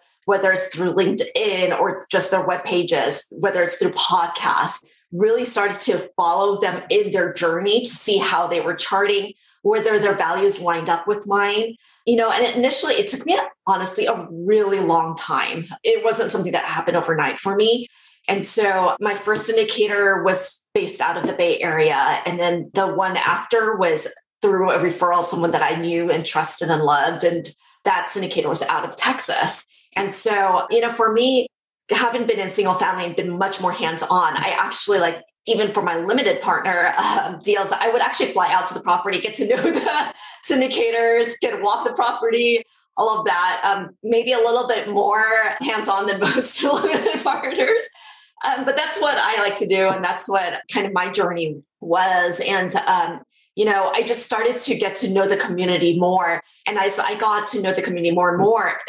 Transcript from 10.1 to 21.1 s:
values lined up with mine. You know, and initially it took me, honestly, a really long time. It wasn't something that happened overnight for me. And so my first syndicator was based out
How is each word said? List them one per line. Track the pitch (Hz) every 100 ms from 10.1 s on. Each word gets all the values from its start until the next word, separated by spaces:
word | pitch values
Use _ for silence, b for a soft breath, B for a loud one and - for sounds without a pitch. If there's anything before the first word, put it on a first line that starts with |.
values | 196 165 185 196 196
lined | 175 165 160
up | 170 202
with | 208 202
mine. | 202 202 208 233 233 b b -
You | 233
know, | 226
and | 233 240 247
initially | 262 - 311
it | 226 202
took | 254 320
me, | 370 - - -
honestly, | 185 185 - -
a | 196 165
really | 170 180 214 196 196
long | 165 165 165
time. | 165 - 135 - 165 170 -
It | - 220
wasn't | 220 220 -
something | 190 175
that | 160
happened | - 165 175 170
overnight | 160 160 139 131
for | 196
me. | 196 220 240 240 B B B -
And | 196 -
so | 220 202 190 180 -
my | 208
first | 202 208 208 -
syndicator | 226 214 - 208 202 196 185
was | 185 185 - - _
based | 208 180 -
out | 147